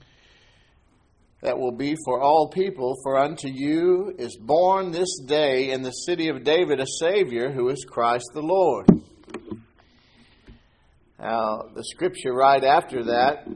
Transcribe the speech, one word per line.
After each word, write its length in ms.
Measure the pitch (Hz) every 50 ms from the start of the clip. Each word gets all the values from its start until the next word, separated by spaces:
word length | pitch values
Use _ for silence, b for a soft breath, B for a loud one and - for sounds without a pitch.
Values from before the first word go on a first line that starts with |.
| b b b b b b b b b b b b b b b b b b b b _ _ _ _ _ _ _ _
that 160 | - 123 - -
will 140 | 131 123
be 240 | 117 113 139 147 156 151 -
for 160 | 131 127 123
all 260 | 135 143 156 160 151 151
people, 480 | - 185 190 196 - 131 127 127 131 131
for 160 | - 135 135 135
unto 300 | 139 151 160 151 - 139
you 680 | 135 131 139 147 156 165 170 180 180 180 202 202 180 -
is 200 | 120 113 - -
born 520 | 107 117 151 165 180 185 190 190 190 180
this 300 | 160 170 185 180 - 147 135
day 440 | 127 147 151 151 139 131 127 135 135
in 120 | 131 131
the 80 | 131 127
city 380 | 123 - - 175 175 165 165 160
of 160 | 139 131 120
David 360 | 143 156 175 180 151 147 135
a 60 | 135 131 - -
Savior, 520 | 160 170 196 208 185 131 120 117 123 135
who 180 | 139 131 120 123
is 160 | 143 139 -
Christ 460 | - - 120 117 117 120 123 120 -
the 100 | - 151
Lord.'" 460 | 151 160 185 196 185 160 123 101 90 - 80 76 - - _ _ _ - - - - - - 110 - _ b b b b b b b b b b b b b b b b b b b b b b b b b b _ _ _ -
Now, 500 | 101 107 113 113 110 107 110 113 - - -
the 100 | 117 113
scripture 480 | - - - 165 180 180 - - 135
right 320 | 123 127 135 135 139 139 135
after 400 | 135 147 170 - - 139 123 117
that, 420 | 117 120 120 127 139 147 - - - -